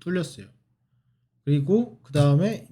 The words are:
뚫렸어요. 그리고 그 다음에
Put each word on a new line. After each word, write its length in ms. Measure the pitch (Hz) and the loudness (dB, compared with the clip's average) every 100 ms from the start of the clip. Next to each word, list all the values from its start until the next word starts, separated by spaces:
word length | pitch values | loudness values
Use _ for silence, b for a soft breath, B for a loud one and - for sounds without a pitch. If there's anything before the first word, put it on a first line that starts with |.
뚫렸어요. 460 | 170 180 156 - 92 _ _ _ _ _ _ _ _ _ | -6 -4 -6 -10 -20 _ _ _ _ _ _ _ _ _
그리고 560 | - 143 139 214 247 - | -2 -2 2 0 0 -8
그 100 | _ | _
다음에 560 | 147 143 147 202 214 - | 0 4 4 2 -4 -6